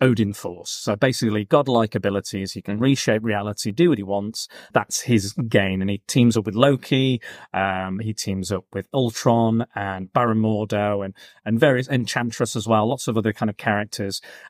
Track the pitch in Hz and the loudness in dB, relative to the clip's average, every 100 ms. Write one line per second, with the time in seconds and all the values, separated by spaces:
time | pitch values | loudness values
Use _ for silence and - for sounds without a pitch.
0 | 131 113 104 104 90 87 - - - 104 | 2 2 0 -2 -10 -10 -10 -8 -4 0
1 | 131 - 117 107 101 147 135 120 110 107 | 0 0 0 -2 2 2 4 2 2 0
2 | 98 98 - 98 95 98 - 104 135 135 | -2 -2 -4 -6 -6 -8 -8 0 2 2
3 | - 110 113 104 104 101 110 110 175 113 | 2 0 0 -2 -4 -6 -4 2 2 2
4 | 98 101 104 - - - - - 104 - | -2 -4 -4 -8 -12 -16 -2 -2 0 -4
5 | - 113 101 - 117 110 98 95 98 101 | 2 2 2 -4 0 2 2 0 -2 -4
6 | - 135 120 113 101 101 139 131 - 131 | 0 4 4 4 0 2 2 2 0 0
7 | 135 123 - - - 92 98 92 95 95 | 2 -2 -6 -18 -8 -4 -2 -2 -6 -6
8 | 110 104 104 95 90 92 - 98 - 139 | -6 -6 -6 -6 -4 -6 -4 -10 -4 -2
9 | 120 - 127 117 113 113 120 104 98 95 | -2 0 2 4 4 2 -2 -6 -6 -6
10 | 92 127 117 110 110 104 104 104 104 101 | -2 0 2 2 2 0 -2 0 0 -2
11 | 98 - - _ 107 113 151 127 131 127 | -6 -10 -20 _ -2 2 4 2 0 -2
12 | 110 127 120 - 120 117 107 110 110 135 | -2 -2 -4 -2 -4 -2 2 2 2 0
13 | - 113 107 - 110 - 117 104 104 - | -2 0 0 0 -4 -2 -2 -2 -4 -6
14 | 98 - - - | -6 -6 -12 -20